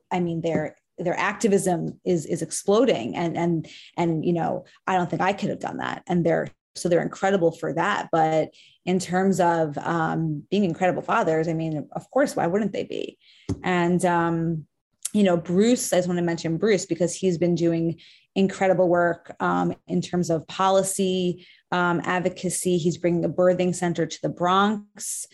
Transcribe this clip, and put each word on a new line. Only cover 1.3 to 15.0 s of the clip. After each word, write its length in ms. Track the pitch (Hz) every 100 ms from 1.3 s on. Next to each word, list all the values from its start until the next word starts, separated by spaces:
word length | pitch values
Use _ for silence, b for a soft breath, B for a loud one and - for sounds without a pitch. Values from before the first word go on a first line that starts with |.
| 208 226 196 185 170 160 -
is, 220 | - 175 -
is 160 | 160
exploding. 760 | 160 - - 202 247 151 117 95
And, 220 | 170 156
and, 320 | 175 165 B B B -
and, 300 | 170 160 175
you 80 |
know, 320 | 170 160 - b b -
I 120 | 185
don't 120 | 175
think 120 | 160
I 100 | 180
could 180 | 202 180
have 120 | -
done 160 | - -
that. 260 | 64 - -
And 180 | 175 165
they're, 240 | 160 147 - _ -
so 140 | 180
they're 120 | 170
incredible 520 | 156 - 196 196 165
for 180 | 160 160
that. 380 | 151 175 208 -
But 380 | 170 156 160 151 b b b
in 160 | - 185
terms 400 | 180 180 196 180
of, 380 | 175 170 160 143
um, 640 | - 170 160 160 160 147 -
being 140 | 196 196
incredible 360 | 160 185 -
fathers, 460 | - 208 190 160 165
I 60 |
mean, 340 | 160 160 151 -
of 180 | - -
course, 240 | 254 285 -
why 120 | 170
wouldn't 260 | 190 214
they 100 | -
be? 340 | - 52 50 - B B B -
And, 400 | 185 180 175 175
um, 600 | 180 175 170 165 165 165 147 _ _ _